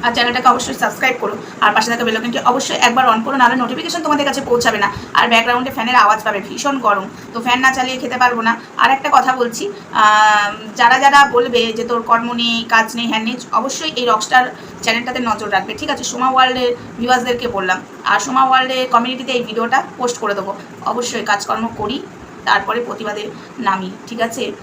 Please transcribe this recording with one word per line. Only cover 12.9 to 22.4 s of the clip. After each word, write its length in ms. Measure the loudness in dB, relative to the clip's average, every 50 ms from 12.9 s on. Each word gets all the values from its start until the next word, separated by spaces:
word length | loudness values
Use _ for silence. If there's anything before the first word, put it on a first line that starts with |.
| -2
নেই, 120 | -6 -4
হ্যান 160 | -2 -2 -2 -2
নেই", 120 | -4 -6 -6 -8 -2
অবশ্যই 400 | -2 -2 0 -2 -6 -6 -6 -6 -4
এই 100 | -2 0
রকস্টার 500 | 2 2 0 0 4 4 4 4 2 -4 -12 -16 -18 -16 -6
চ্যানেলটাতে 380 | -4 -2 -2 -2 -2 -4 -4 -2
নজর 320 | -2 -2 -2 -2 -2 -2
রাখবে, 220 | 0 -2 -2 -2 -8
ঠিক 160 | -8 -4 -4
আছে? 140 | -4 -4 -4
সোমা 260 | -8 -4 0 0 2
ওয়ার্ল্ডের 460 | 4 4 4 4 2 0 0 0 -2 -2 -8 -16 -8 -6
ভিউয়ার্সদেরকে 480 | 0 2 2 2 2 -2 -4 -2 -2
বললাম। 340 | -4 -4 -2 -2 -2 -2 -2 -4 -14 -18 -8 -2
আর 140 | 0 0 0
সোমা 240 | 0 0 2 2 4
ওয়ার্ল্ডের 440 | 4 4 2 2 0 -2 -4 -2
কমিউনিটিতে 440 | 2 2 2 2 0 -4 -6 -6 -2
এই 120 | -2 -2 -2
ভিডিওটা 400 | -2 -4 -4 -2 0 0 0 0 -2 -8
পোস্ট 200 | -6 -4 -4 -4
করে 160 | -4 -4 -2 -2
দেবো। 220 | -2 -4 -6 -8 -10 -12 -16 -16 -8 -6
অবশ্যই 380 | -4 -4 -4 -4 -4 -6 -6 -2
কাজকর্ম 440 | -2 -2 -2 -2 -4 -4 -4 -4 -6 -6
করি, 280 | -6 -6 -4 -4 -6 -8 -12 -16 -18 -20 -20 -18 -8